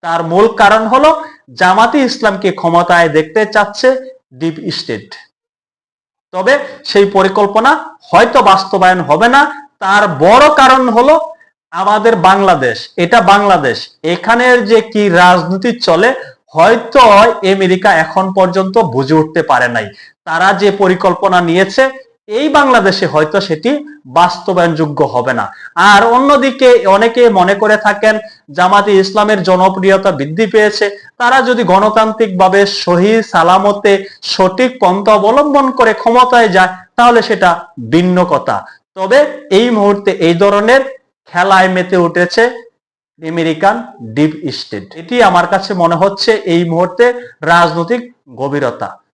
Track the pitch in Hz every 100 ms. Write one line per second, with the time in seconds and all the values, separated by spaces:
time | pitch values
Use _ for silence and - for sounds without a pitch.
0 | 170 170 165 175 226 226 208 220 220 254
1 | 302 320 320 - _ 120 185 190 233 294
2 | 254 - 214 190 190 - 170 170 170 175
3 | 170 151 156 214 214 214 208 208 254 262
4 | 262 - _ 131 160 156 208 151 - 110
5 | - - _ _ _ _ _ _ _ _
6 | _ _ _ - 208 285 - - - 202
7 | 202 196 190 196 202 208 240 311 - -
8 | _ 170 233 262 208 190 - 196 185 185
9 | 139 156 233 269 285 - - _ 190 208
10 | 208 143 165 233 285 247 269 262 254 220
11 | 262 320 - - _ _ _ 170 202 208
12 | 220 220 185 196 196 165 131 110 - -
13 | 170 233 190 202 202 175 135 113 - _
14 | 156 180 214 233 247 247 202 233 226 214
15 | 208 175 180 180 165 190 247 233 - 220
16 | 226 277 - - _ 156 180 233 - 277
17 | 240 202 233 - 185 196 185 185 196 165
18 | 160 - 190 190 185 180 190 202 185 123
19 | 135 156 156 170 - 127 123 120 101 -
20 | - _ - 160 190 196 202 196 190 185
21 | 190 175 196 180 175 170 196 190 269 262
22 | - _ - 214 302 285 277 240 190 185
23 | 170 151 156 196 196 156 233 294 - -
24 | 131 135 175 - - 180 170 156 156 147
25 | 139 123 123 120 101 - - - 196 202
26 | 233 247 277 285 269 262 254 240 196 196
27 | 233 233 240 196 180 196 214 214 214 202
28 | 220 214 - _ _ 143 180 202 202 190
29 | 190 202 208 208 180 185 185 190 190 196
30 | 196 156 139 160 220 220 214 208 208 202
31 | - _ 240 262 247 247 190 185 214 220
32 | 220 220 220 185 185 196 196 - - 175
33 | 196 226 208 175 165 190 202 202 208 196
34 | 196 - - - 185 185 254 254 185 190
35 | 202 214 202 262 294 277 262 247 226 214
36 | 240 233 247 247 220 185 185 185 - -
37 | 240 233 226 202 180 170 - - 113 151
38 | 180 180 180 143 - 104 - - _ -
39 | 190 262 294 - - 196 240 220 202 202
40 | 202 160 165 170 202 202 214 262 262 -
41 | _ _ _ 175 190 190 185 185 180 185
42 | 170 170 180 - 240 262 - _ _ _
43 | _ _ 160 170 165 156 196 226 240 -
44 | 113 113 156 147 151 117 - 104 92 160
45 | 170 247 214 175 175 190 190 190 165 170
46 | 196 196 - 214 190 170 170 165 180 180
47 | 240 247 - _ 156 175 170 160 170 240
48 | 240 _ _ 120 135 143 131 110 98 -
49 | _